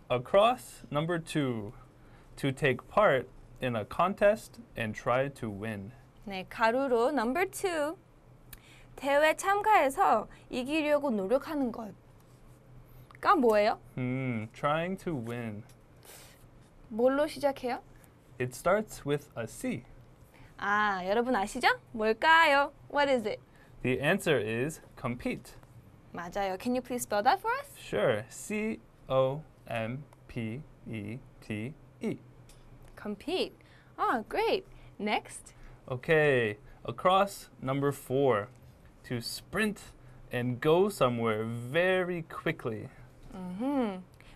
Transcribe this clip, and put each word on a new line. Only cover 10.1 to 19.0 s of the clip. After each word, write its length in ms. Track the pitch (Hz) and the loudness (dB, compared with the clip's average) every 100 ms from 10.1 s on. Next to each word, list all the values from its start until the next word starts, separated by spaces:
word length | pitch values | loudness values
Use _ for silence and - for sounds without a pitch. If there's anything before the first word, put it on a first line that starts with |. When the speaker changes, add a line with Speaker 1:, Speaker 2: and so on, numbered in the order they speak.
| 233 - - - | 4 0 -14 -10
Speaker 2:
이기려고 600 | 247 254 311 294 294 285 | -6 -2 0 2 2 2
노력하는 640 | 214 190 254 - 302 254 | -2 2 0 0 -4 -4
것가 1600 | 240 214 - - - - - - - - - - - - - 311 | -4 -12 -14 -20 -20 -20 -20 -20 -20 -20 -20 -20 -20 -20 -4 2
뭐예요? 460 | 381 240 214 208 - - | 4 6 6 4 0 -6
Speaker 1:
Hmm, 540 | - 127 127 131 113 110 | -6 -4 -2 -2 -4 -6
trying 500 | - 147 156 170 190 | -4 -2 0 -2 -6
to 120 | - 151 | -4 -6
win. 460 | 113 120 117 104 - - - - - - - - - - - - - | -6 -6 -8 -10 -14 -20 -20 -20 -20 -20 -20 -20 -20 -20 -20 -20 -12
Speaker 2:
뭘로 380 | 220 247 269 311 | 2 4 4 0
시작해요? 560 | - 277 269 247 285 - - - - - - | 0 -2 -2 -4 -6 -10 -20 -20 -20 -16 -6
Speaker 1:
It 140 | 127 | -6
starts 500 | - 170 202 214 - | -2 2 2 0 -8